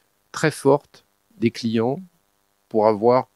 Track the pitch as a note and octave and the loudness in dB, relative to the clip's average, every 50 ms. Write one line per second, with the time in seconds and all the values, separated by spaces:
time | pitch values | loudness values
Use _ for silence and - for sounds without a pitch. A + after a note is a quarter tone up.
0 | _ _ _ _ _ _ - - - D#3 - - - C#3 C#3 D3 _ _ _ - | _ _ _ _ _ _ -10 -4 -4 -4 -4 0 0 0 0 0 _ _ _ -20
1 | _ _ _ _ _ _ _ - A2+ A#2+ - - - A2+ A2 A2+ A2 B2 C#3 F#3 | _ _ _ _ _ _ _ -2 -2 -2 -2 -2 -6 -4 -2 -2 -2 -2 -4 -8
2 | F#3+ F3+ _ _ _ _ _ _ _ _ _ _ _ _ - A2 G#2 A2+ A2 G2 | -10 -18 _ _ _ _ _ _ _ _ _ _ _ _ -2 2 2 2 2 2
3 | G#2+ A#2+ B2 B2+ - _ _ | 2 2 2 2 0 _ _